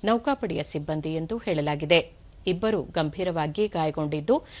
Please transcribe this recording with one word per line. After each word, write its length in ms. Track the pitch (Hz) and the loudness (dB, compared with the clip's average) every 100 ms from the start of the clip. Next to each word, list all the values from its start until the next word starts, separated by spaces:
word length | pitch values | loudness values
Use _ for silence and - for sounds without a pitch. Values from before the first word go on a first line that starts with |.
ನೌಕಾಪಡೆಯ 580 | 202 233 233 180 160 165 | 2 2 2 -2 -2 -2
ಸಿಬ್ಬಂದಿ 520 | 151 156 147 156 156 | -2 -4 -2 -2 -2
ಎಂದು 240 | 160 165 226 | -4 -4 -4
ಹೇಳಲಾಗಿದೆ. 640 | 220 160 147 147 156 170 165 - - - - | -2 0 0 -2 6 6 4 -12 -20 -8 -4
ಇಬ್ಬರು 360 | 180 220 208 | 0 0 0
ಗಂಭೀರವಾಗಿ 840 | - 175 156 151 180 165 151 151 208 | 0 0 0 0 -2 0 -2 0 0
ಗಾಯಗೊಂಡಿದ್ದು, 680 | 175 160 151 151 151 151 285 - - | 2 0 0 -2 -2 2 2 2 -18